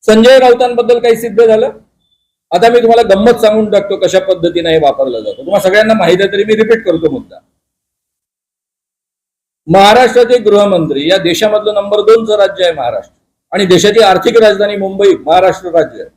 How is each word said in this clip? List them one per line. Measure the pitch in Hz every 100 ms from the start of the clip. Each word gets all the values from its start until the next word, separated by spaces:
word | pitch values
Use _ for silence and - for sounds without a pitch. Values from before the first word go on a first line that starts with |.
संजय | - 220 233 262
राऊतांबद्दल | 254 240 247 240 226 240
काही | 240 226
सिद्ध | 233 202 226
झालं? | 220 262 - _ _ _ _ _ _ _
आता | 175 226
मी | 240
तुम्हाला | 226 226 208
गंमत | 196 220 233
सांगून | 214 214 214
टाकतो | 202 196 190
कशा | 180 185
पद्धतीने | 185 175 170 170 165
हे | 160
वापरलं | 147 135 135 117
जातं. | 107 101
तुम्हाला | 139 196
सगळ्यांना | 190 202 214
माहित | 214 170 180
आहे | 196
तरी | 202
मी | 214 214
रिपीट | 220 226 202
करतो | 160 156
मुद्दा. | 131 - - _ _ _ _ _ _ _ _ _ _ _ _ _ _ _ _ _ _ _ _ _ _ -
महाराष्ट्राचे | 180 196 226 254 240 233 247
गृहमंत्री, | 208 202 202 185 156 135 147
या | 190
देशामधलं | 170 160 214 214 208
नंबर | 208 202 208
दोनचं | 208 226 226 208
राज्य | 190 190
आहे | 180
महाराष्ट्र | 156 120 110 - _ _ _ _
आणि | 185 196
देशाची | 175 202 214
आर्थिक | 208 180 240 226
राजधानी | 220 196 202 202
मुंबई | 190 196 202 170
महाराष्ट्र | - 175 185 - 185
राज्य | 165 139 113
आहे. | 117